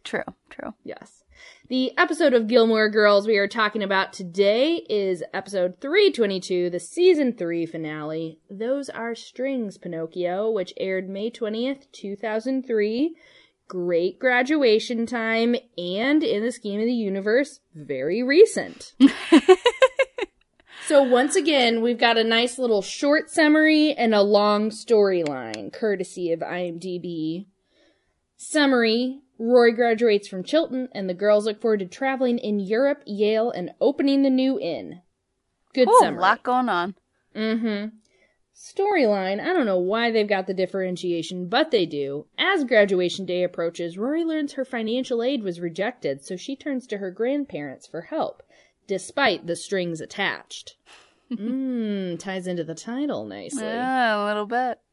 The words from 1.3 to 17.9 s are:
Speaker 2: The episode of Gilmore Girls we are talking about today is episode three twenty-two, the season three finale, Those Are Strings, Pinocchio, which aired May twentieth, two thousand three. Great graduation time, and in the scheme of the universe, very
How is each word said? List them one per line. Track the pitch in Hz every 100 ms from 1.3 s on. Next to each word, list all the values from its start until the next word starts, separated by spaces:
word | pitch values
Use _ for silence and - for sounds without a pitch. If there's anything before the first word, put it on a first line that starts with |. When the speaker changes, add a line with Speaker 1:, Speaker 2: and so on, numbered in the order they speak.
| _ - - _
Speaker 2:
The | 254 254 -
episode | 349 311 311
of | 240 214
Gilmore | 240 226 220 214
Girls | 214 208 202 208
we | 208
are | 202
talking | 226 208 220
about | 196 196 180
today | - 180 175 202 226 294 339 -
is | 208 196 180 -
episode | 190 190 196 180 185
three | 277 370 403
twenty-two, | - 208 190 - 180 175
the | 175
season | - - 359 311 262
three | 233 170 170
finale, | 165 165 156 156 151 160 160 160 _
Those | 196 226 277 269
Are | - 233
Strings, | 226 - - 269 262 214 -
Pinocchio, | 190 165 165 180 175 185 220
which | 214 180 -
aired | 190 190 190
May | 196 220
twentieth, | 226 214 220 254 269 _
two | - 202 202
thousand | 226 220 233 262 254
three. | 220 208 233 320 320 _ _ _ _ _
Great | 185 175 170 180 -
graduation | 254 247 254 311 254 214 220 233 226
time, | 233 226 226 233 240 _ -
and | 175 190 254 302
in | 226 208
the | 226
scheme | 240 208 202
of | 226
the |
universe, | 240 208 196 196 240 285 - _
very | 156 143